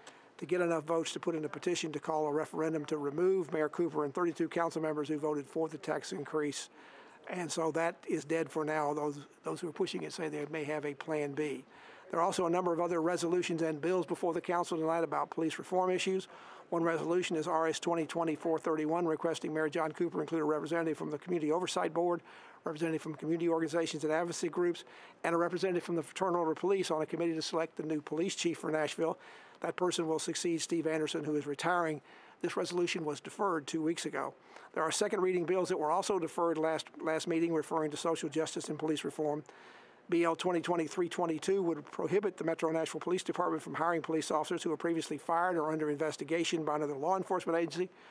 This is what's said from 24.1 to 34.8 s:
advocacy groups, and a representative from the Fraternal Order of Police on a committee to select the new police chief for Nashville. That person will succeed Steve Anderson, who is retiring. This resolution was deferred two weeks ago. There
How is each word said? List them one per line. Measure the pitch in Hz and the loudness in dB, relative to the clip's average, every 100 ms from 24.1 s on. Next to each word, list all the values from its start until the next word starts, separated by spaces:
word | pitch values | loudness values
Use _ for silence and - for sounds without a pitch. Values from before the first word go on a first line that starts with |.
advocacy | 156 175 160 175 | 2 0 -2 -2
groups, | 151 175 165 - - - - | 0 0 0 -8 -18 -20 -6
and | 165 | 0
a | 170 | 2
representative | 170 175 185 175 | 2 0 0 0
from | - 170 | 0 -2
the | |
Fraternal | 147 - 190 175 | -2 -2 2 2
Order | 165 | 2
of | 156 | 2
Police | 180 196 170 | 2 2 2
on | 156 | 0
a | 156 | 0
committee | 160 170 | 0 0
to | 160 | 0
select | 151 165 160 - | 0 0 -2 -2
the | |
new | 156 156 | -2 -2
police | 143 156 185 | -2 0 0
chief | - 170 160 | 2 0 0
for | 165 | 0
Nashville. | 156 147 - 160 - - - - - | 0 0 0 0 0 -8 -20 -20 -8
That | 165 165 | -4 0
person | 180 165 160 | 0 2 2
will | 156 | 2
succeed | - 156 175 165 | 0 -2 0 0
Steve | - 170 156 | 0 0 2
Anderson, | 160 151 165 | 2 0 -2
who | 151 151 | 0 0
is | 139 | 0
retiring. | 143 165 175 165 151 - - - - | -2 2 2 2 -2 -8 -20 -20 -6
This | 175 202 | -4 -2
resolution | 175 175 175 185 | -2 0 0 0
was | 151 143 | -2 -4
deferred | - - 202 165 143 | -6 -2 0 0 0
two | 165 | 0
weeks | 156 170 151 | 0 0 -2
ago. | 143 135 - - - - | -2 -4 -6 -20 -20 -8
There | - | 0